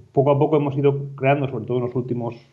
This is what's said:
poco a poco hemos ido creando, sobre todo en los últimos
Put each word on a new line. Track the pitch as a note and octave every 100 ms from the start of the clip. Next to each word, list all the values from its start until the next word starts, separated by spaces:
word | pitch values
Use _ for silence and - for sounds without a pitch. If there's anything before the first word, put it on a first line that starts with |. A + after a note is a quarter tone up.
| -
poco | C#3+ C#3
a | C#3
poco | D3+ D#3
hemos | C#3+ C#3
ido | C#3+ C#3 - -
creando, | C3+ C#3+ C3
sobre | B2 G#2+
todo | B2
en | B2
los | C3
últimos | B2 A#2+ A#2 A#2 -